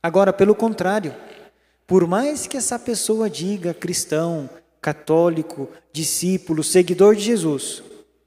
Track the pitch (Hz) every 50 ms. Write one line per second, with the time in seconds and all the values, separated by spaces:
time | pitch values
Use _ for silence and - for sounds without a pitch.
0 | - 170 160 190 196 190 185 - 196 202 214 208 226 226 220 - 180 185 202 220
1 | 190 147 123 - - - - - - - _ _ _ _ _ _ _ - 180 185
2 | 175 170 180 208 262 294 302 262 - - - 269 214 - 247 233 - - 233 -
3 | - - 220 220 220 208 151 147 165 190 208 196 170 175 160 - - 175 175 -
4 | - - 151 156 165 170 170 156 139 131 - - _ _ _ _ - 156 147 -
5 | - - 156 165 170 175 165 160 156 160 - 143 135 131 - - _ _ _ 151
6 | 160 143 - - 170 180 190 180 - - 160 156 - - - 185 180 175 180 180
7 | 190 208 220 208 202 220 240 208 160 160 147 131 - - - - - - - -
8 | _ _ _ _ _